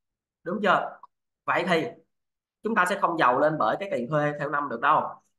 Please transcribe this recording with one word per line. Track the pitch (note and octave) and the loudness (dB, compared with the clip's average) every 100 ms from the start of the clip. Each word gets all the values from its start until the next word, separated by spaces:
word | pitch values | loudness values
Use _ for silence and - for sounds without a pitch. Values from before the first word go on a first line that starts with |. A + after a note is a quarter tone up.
| _ _ _ _ | _ _ _ _
đúng | E3 G3+ | -8 -2
chưa? | G3+ D3+ - - - _ _ _ - | 2 2 0 -10 -20 _ _ _ -4
Vậy | C#3 F#3 | -2 2
thì | E3 C#3 - _ _ _ _ _ _ | 0 -2 -10 _ _ _ _ _ _
chúng | G#3+ A3+ | -2 0
ta | F3+ | 0
sẽ | G3 | 0
không | F3 E3 | -2 2
giàu | C3 B2+ | 2 4
lên | D3+ D#3 | 2 2
bởi | A2 C#3 | 0 -2
cái | G3+ | -4
tiền | C3+ A#2+ | -6 -2
thuê | D3+ D3 C#3+ | 0 -2 -4
theo | D3 | -4
năm | D3 C#3 | -4 -4
được | A#2 | -2
đâu, | C#3+ D#3 - - _ | 2 2 0 -10 _